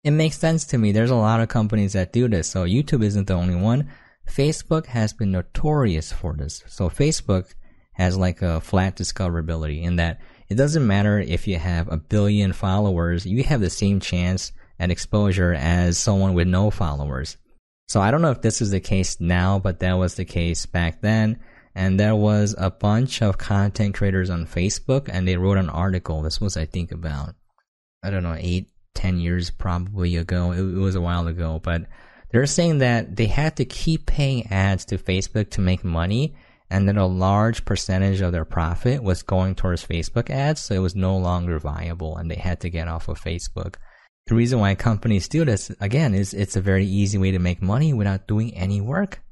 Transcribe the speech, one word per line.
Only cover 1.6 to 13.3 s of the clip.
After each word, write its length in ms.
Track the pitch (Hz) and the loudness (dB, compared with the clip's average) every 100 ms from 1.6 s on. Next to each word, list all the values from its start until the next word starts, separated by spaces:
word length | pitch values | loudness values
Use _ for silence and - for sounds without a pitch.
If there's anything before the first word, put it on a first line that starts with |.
| 107 107 101 | 2 2 0
that 200 | 98 90 | 0 0
do 160 | 117 123 | 2 2
this, 200 | 98 - | 0 0
so 160 | 95 | -2
YouTube 380 | 87 113 147 135 | 0 0 2 2
isn't 240 | 107 101 95 | 2 2 0
the 80 | |
only 220 | 92 90 87 | 0 2 2
one. 320 | 101 123 147 - - _ - | 2 2 -2 -10 -20 _ -6
Facebook 600 | - 143 156 - 160 - | 0 0 0 -2 -2 0
has 260 | 120 107 | -2 -2
been 200 | - 104 | 0 0
notorious 800 | 92 - - 151 151 120 78 - | 0 -2 -2 0 2 2 0 -2
for 220 | - 82 | -6 -4
this. 280 | 76 71 - - | -6 -8 -10 -18
So 200 | - 90 | -4 -4
Facebook 680 | - 143 156 - 92 - - - - _ | 2 0 0 0 -2 -2 -16 -20 -20 _
has, 240 | - 90 95 | -2 0 2
like, 260 | 90 85 | 0 0
a 180 | 90 80 | -2 -2
flat 360 | - 98 95 - | 0 0 0 -2
discoverability 840 | 90 - 92 85 80 80 78 76 | -8 -4 -2 -2 -4 -4 -4 -4
in 140 | 85 87 | -2 0
that 240 | 85 - - - - | 0 -4 -14 -20 -4
it 80 | 104 | 0
doesn't 300 | 143 160 123 | 2 2 2
matter 320 | 98 104 104 | 4 4 2
if 280 | 90 85 - | 0 -2 -2
you 120 | 87 | -2
have 300 | 87 85 85 | -2 -2 -2
a 100 | 78 | -4
billion 540 | - 104 101 104 98 | 0 0 2 2 0
followers, 760 | 90 98 95 104 87 85 87 | 0 0 2 2 0 0 -2
you 180 | 98 | -2